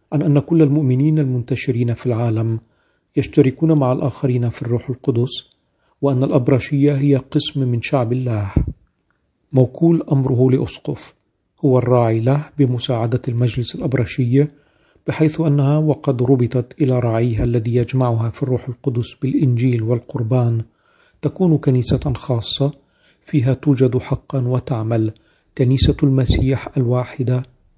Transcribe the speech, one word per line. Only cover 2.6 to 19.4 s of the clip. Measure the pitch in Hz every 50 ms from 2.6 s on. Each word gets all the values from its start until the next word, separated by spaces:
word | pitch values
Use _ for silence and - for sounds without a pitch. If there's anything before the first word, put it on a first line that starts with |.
| - _ _ _ _ _ _ _ _ _ _
يشتركون | - 127 - - - 139 131 127 - 165 160 160 151
مع | 135 123
الآخرين | 127 - - 135 - - - 135 123 123 120 120
في | 113 -
الروح | 127 117 120 117 - -
القدس، | 123 - - - 120 117 120 131 - - - _ _ _ _ _ _ _ _ _ _ _
وأن | - 139 139 123 131
الأبرشية | 147 208 147 120 120 139 123 - - 151 139 139 143 143
هي | 135 135 143 139
قسم | 131 131 - - - - - - 139 135 123
من | 120 117
شعب | 113 - - 135 123 113 120
الله، | 127 127 123 117 107 101 98 - - - - - - _ _ _ _ _ _ _ _ _ _ _ _ _ _ -
موكول | 135 127 120 - - 165 165 170 160 156 -
أمره | 151 135 131 131 135 117 131 131
لأسقف، | 127 - 120 - - - - - 143 - - - - _ _ _ _ _ _ _ _ _ -
هو | 143 127 127
الراعي | 113 120 127 123 120 113 113 113
له | 113 123 135 147 147 - - -
بمساعدة | 143 123 123 120 - - 127 113 113 117 117 120 - -
المجلس | 120 117 123 120 104 131 120 - -
الأبرشي، | - 254 143 120 123 120 - - - 131 117 123 135 147 147 - _ _ _ _ _ _ _ _ _ _ -
بحيث | 139 - 160 156 160 -
أنها | 160 160 143 143 139 135 147 151
وقد | 156 156 143 - - - 135 117 123
ربطت | 120 139 127 123 113 - 127 120 - - -
إلى | 151 127 127 123
راعيها | 120 117 110 113 117 123 113 107 123
الذي | 120 117 120 110 120 113
يجمعها | 123 120 117 - 131 131 123 117 113 113 117
في | 110 - -
الروح | 117 127 120 - -
القدس | 120 - - 139 120 120 117 - - -
بالإنجيل | - 131 135 -